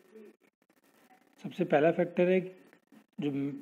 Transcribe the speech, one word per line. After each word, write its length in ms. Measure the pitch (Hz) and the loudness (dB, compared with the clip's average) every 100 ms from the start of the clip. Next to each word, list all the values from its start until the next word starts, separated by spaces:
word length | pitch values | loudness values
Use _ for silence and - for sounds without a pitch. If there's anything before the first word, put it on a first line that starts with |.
| _ - - - _ _ _ _ _ _ _ _ _ _ | _ -20 -20 -20 _ _ _ _ _ _ _ _ _ _
सबसे 200 | 160 - | -12 -6
पहला 280 | 180 147 156 | 0 4 4
factor 380 | 170 175 175 180 | 2 0 0 2
है, 100 | 185 180 - - _ _ - _ - | 2 0 -10 -20 _ _ -20 _ -8
जो 100 | 143 139 143 139 | -4 -4 -6 -8